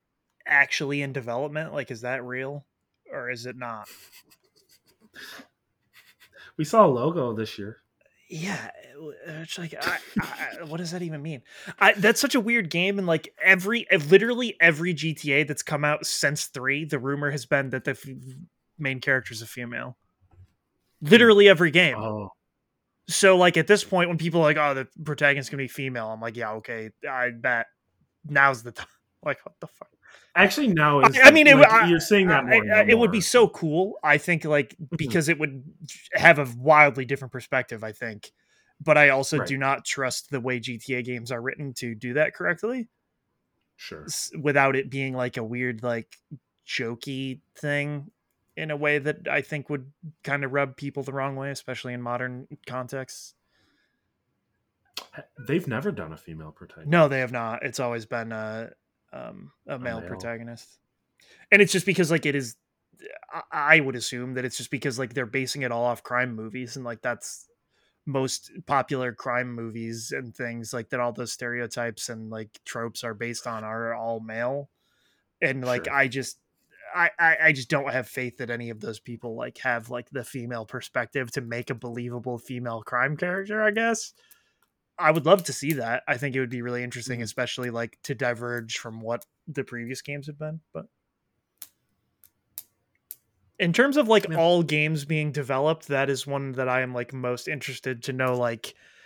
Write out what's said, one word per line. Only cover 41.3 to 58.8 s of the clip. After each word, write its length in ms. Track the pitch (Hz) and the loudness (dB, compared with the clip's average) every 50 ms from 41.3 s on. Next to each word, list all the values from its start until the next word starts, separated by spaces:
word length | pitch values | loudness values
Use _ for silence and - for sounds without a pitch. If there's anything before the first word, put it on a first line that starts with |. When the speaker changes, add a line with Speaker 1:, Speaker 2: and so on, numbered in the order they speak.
Speaker 1:
are 100 | 127 117 | -8 -6
written 320 | 120 123 - - 147 139 120 | -6 -8 -8 -8 -10 -12 -10
to 200 | - 131 120 113 | -8 -8 -8 -8
do 200 | 107 127 120 123 | -8 -8 -4 0
that 200 | 147 156 - - | 0 0 0 -2
correctly. 540 | - 180 175 170 - 208 226 254 254 226 - _ _ _ _ _ _ _ _ _ _ _ _ _ _ _ _ _ | -4 -4 -4 -2 -2 -4 -4 -4 -6 -8 -10 _ _ _ _ _ _ _ _ _ _ _ _ _ _ _ _ _
Speaker 2:
Sure. 300 | _ - - - 156 151 | _ -18 -18 -16 -16 -12
Speaker 1:
S-, 260 | 170 - - - - - 156 | -10 -8 -8 -8 -8 -8 -4
without 360 | 135 147 139 143 135 135 131 | -2 0 2 4 4 4 2
it 120 | 135 135 127 | 0 -4 -4
being, 240 | 131 139 135 135 127 | -6 -6 -6 -4 -4
like, 220 | 127 123 123 - | -4 -4 -4 -4
a 60 | 127 113 | -6 -8
weird, 380 | 110 120 123 127 123 117 110 | -6 -6 -4 -4 -4 -4 -4
like, 340 | 120 120 117 113 110 - - _ _ _ 151 - _ _ _ _ _ | -4 -4 -4 -4 -6 -10 -18 _ _ _ -20 -20 _ _ _ _ _
jokey 760 | - - - 120 113 120 117 - 143 135 131 135 131 127 151 _ _ _ | -10 -8 -6 -6 -6 -8 -8 -10 -10 -8 -8 -8 -8 -10 -12 _ _ _
thing 540 | - - 147 143 143 143 147 147 143 143 202 _ _ _ _ _ _ _ _ _ | -8 -6 -4 -2 -2 -2 -4 -6 -8 -10 -14 _ _ _ _ _ _ _ _ _
in 140 | 160 156 156 | -10 -8 -6
a 60 | 151 | -6
way 220 | 147 151 147 147 147 | -2 0 0 0 0
that 280 | 135 151 147 - - - | 0 -2 -4 -4 -4 -2
I 120 | 147 147 | -2 -2
think 260 | 135 - 156 143 131 - | -2 -2 -8 -8 -6 -8
would 200 | 147 139 131 139 _ _ - 151 - _ | -8 -8 -8 -14 _ _ -18 -18 -18 _
kinda 240 | - 135 139 143 139 | -6 -6 -4 -4 -4
rub 300 | 127 131 143 139 135 127 | -2 -2 -2 -2 -2 -6
people 260 | - 143 139 - 143 | -10 -12 -10 -8 -8
the 100 | 135 139 | -10 -8
wrong 220 | 135 139 135 139 135 | -6 -6 -6 -6 -6
way, 140 | 135 135 139 | -8 -8 -8
especially 440 | 135 - - - 123 - - 127 123 | -10 -10 -10 -10 -12 -10 -10 -10 -10
in 60 | 123 | -8
modern 460 | 120 120 120 123 127 127 127 123 139 - 147 - _ | -6 -6 -6 -6 -6 -8 -8 -12 -14 -18 -20 -20 _
contexts. 680 | - 123 127 123 123 139 135 131 - - - - - _ _ _ _ _ _ _ _ _ _ _ _ _ _ _ _ _ _ _ _ _ _ _ _ _ _ _ _ _ _ _ _ _ - - - - 151 - _ _ - - | -12 -10 -10 -10 -8 -10 -10 -10 -12 -16 -18 -20 -20 _ _ _ _ _ _ _ _ _ _ _ _ _ _ _ _ _ _ _ _ _ _ _ _ _ _ _ _ _ _ _ _ _ -18 -18 -16 -20 -20 -20 _ _ -14 -8
Speaker 2:
They've 200 | - 147 180 - | -4 -4 -4 -4
never 240 | 135 113 120 160 208 | -4 -6 -6 -6 -6
done 220 | - 101 82 78 | -8 -8 -10 -12
a 40 | 80 | -14
female 360 | - - 85 80 78 78 78 | -16 -16 -18 -16 -16 -16 -18
protagonist. 360 | - _ 90 - - 82 80 147 | -18 _ -20 -20 -20 -14 -4 0
Speaker 1:
No, 180 | 165 170 156 139 | 4 4 4 4
they 120 | 139 131 | 4 0
have 120 | 127 117 | -2 -2
not. 320 | 127 120 117 113 113 - - | -4 -6 -4 -6 -6 -6 -6
It's 160 | 131 113 - | -8 -6 -4
always 260 | 127 120 120 117 107 | -4 -4 -4 -6 -6
been 260 | - 123 117 113 113 | -6 -8 -8 -6 -8
a, 380 | 113 110 110 107 110 110 117 - - _ | -8 -8 -8 -8 -8 -10 -12 -14 -16 _